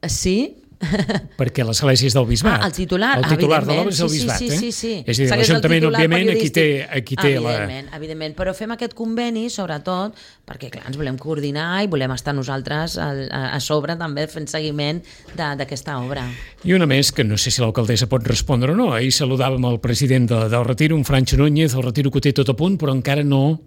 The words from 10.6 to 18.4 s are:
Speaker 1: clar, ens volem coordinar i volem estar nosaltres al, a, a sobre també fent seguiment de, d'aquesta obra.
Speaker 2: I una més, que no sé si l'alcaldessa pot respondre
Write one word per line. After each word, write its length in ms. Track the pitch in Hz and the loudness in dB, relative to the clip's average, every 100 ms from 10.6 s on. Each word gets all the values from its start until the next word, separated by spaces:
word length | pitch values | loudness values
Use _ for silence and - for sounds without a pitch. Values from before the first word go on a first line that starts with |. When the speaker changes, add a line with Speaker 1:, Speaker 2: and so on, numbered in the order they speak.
| 127 | -14
Speaker 1:
clar, 140 | 123 123 | -14 -10
ens 80 | 139 | -6
volem 220 | 143 127 | -6 -6
coordinar 460 | 139 151 143 143 165 185 | -6 -4 -4 -4 -4 -2
i 60 | 208 | 0
volem 220 | 151 131 127 | 0 -2 -4
estar 160 | - | -4
nosaltres 640 | 143 127 135 135 147 165 175 | -4 -4 -6 -4 -4 -4 -4
al, 240 | 151 139 135 | -4 -4 -6
a, 140 | 135 131 143 | -6 -4 -4
a 20 | |
sobre 380 | - 151 143 170 | -2 -2 -2 -6
també 240 | 165 143 156 | -6 -6 -6
fent 160 | 160 147 | -6 -8
seguiment 540 | 160 156 147 147 170 - - - - | -6 -4 -4 -4 -4 -10 -20 -16 -8
de, 140 | 151 139 | -6 -4
d'aquesta 380 | 135 135 - 135 | -6 -8 -8 -8
obra. 240 | 123 143 123 123 - - | -6 -6 -8 -10 -14 -8
Speaker 2:
I 80 | 180 | 2
una 160 | 185 160 | 4 4
més, 240 | 135 135 | 4 2
que 160 | - 113 | 0 0
no 80 | 104 | 2
sé 160 | - | 0
si 80 | - | 0
l'alcaldessa 480 | 113 107 110 113 104 | 0 0 0 0 2
pot 160 | 131 | 0
respondre 480 | 110 117 | 0 -2